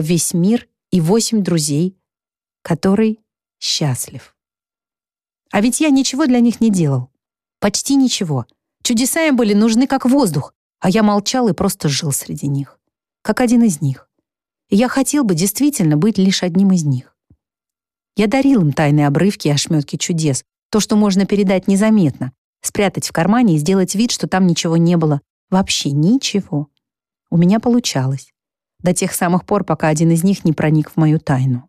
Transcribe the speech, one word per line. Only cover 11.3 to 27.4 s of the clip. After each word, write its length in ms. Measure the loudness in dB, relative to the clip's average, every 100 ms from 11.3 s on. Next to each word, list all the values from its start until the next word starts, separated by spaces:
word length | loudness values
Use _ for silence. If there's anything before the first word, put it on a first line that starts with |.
| 0 0
и 60 |
просто 340 | 0 -2 -2 -4
жил 240 | -2 -4
среди 360 | -6 -8 -8 -4
них. 320 | -4 -6 _ _ _ _ _
Как 180 | -6 -2
один 220 | 0 2
из 180 | 2 0
них. 260 | -4 -6 _ _ _ _ _ _ _
И 60 | 0
я 120 | 0
хотел 360 | 0 -2 0
бы 100 | 0
действительно 640 | 0 -2 -2 -2 0 0 2
быть 200 | 0 2
лишь 240 | 0 0
одним 300 | -2 0 2
из 100 | 2
них. 340 | 0 -4 -6 _ _ _ _ _ _ _ _ _ _ -4
Я 120 | 0
дарил 340 | 2 2 2
им 100 | 2
тайные 360 | 0 2 2 2
обрывки 400 | 2 0 0 -2
и 40 |
ошмётки 440 | -2 -2 -4 -4 -6
чудес, 480 | -4 -2 -2 -4 -8 _ _
то, 100 | -2
что 160 | 0 0
можно 300 | 2 0 0
передать 420 | 0 0 0 0
незаметно, 640 | 2 4 4 2 0 -8 -12 _ _
спрятать 460 | -8 -2 -2 -2 -6
в 60 |
кармане 420 | -2 0 2 2 2
и 20 |
сделать 380 | 2 0 0 -2
вид, 160 | -2
что 160 | -4 -4
там 180 | 0 2
ничего 320 | 0 0 2
не 200 | 2 2
было. 240 | 2 -2 -6 _ _
Вообще 420 | -2 0 -4 -4
ничего. 760 | 0 2 0 0 -4 -4 -6 -8 _ _ _ _ _ _
У 60 |
меня 220 | 0